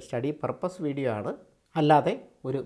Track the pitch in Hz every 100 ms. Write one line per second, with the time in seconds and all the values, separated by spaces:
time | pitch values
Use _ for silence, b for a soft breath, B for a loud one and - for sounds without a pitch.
0 | - 123 135 156 123 123 180 180 156 139
1 | 131 107 110 262 - _ _ 170 151 147
2 | 139 254 - _ 131 131